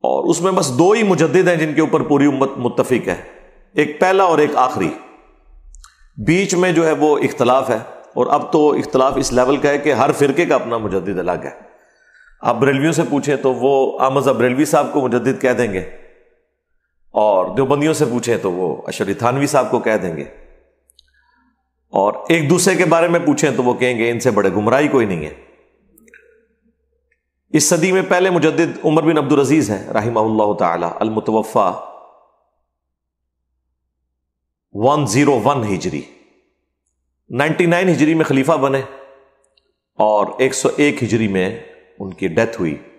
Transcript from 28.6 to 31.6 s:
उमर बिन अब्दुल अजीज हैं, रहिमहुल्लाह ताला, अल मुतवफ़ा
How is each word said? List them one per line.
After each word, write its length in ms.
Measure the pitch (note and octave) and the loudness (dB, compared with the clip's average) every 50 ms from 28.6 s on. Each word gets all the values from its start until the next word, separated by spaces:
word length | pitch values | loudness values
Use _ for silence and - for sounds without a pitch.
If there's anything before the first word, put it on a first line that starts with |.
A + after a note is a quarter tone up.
| E3+ D3+ B2+ - - | 0 0 -2 -4 -2
उमर 160 | D#3 D3+ D#3+ | 2 2 2
बिन 160 | D#3 D#3 E3+ | 2 2 2
अब्दुल 220 | D#3 C#3+ C3+ D3+ C#3+ | 2 2 2 2 2
अजीज 320 | C#3 B2+ D3 D#3+ C3 G2 | 4 4 2 2 2 0
हैं, 180 | G#2+ F#2+ F2 F2 | -2 -6 -6 -4
रहिमहुल्लाह 640 | - A2 G#2+ A#2+ A#2 A2 G#2+ A2 A2 G#2+ G#2+ G#2 G2+ | -4 -2 -2 0 0 0 0 0 2 2 2 0 0
ताला, 340 | - G2 E2+ E2+ F2 F2 | 0 0 0 0 -2 -4
अल 220 | E2+ - - G#2 A2+ | -4 -4 -4 -4 -2
मुतवफ़ा 800 | A2 A2 - - A2 A2 G#2+ - - A#2 | -2 -4 -2 0 -2 -2 -2 0 0 0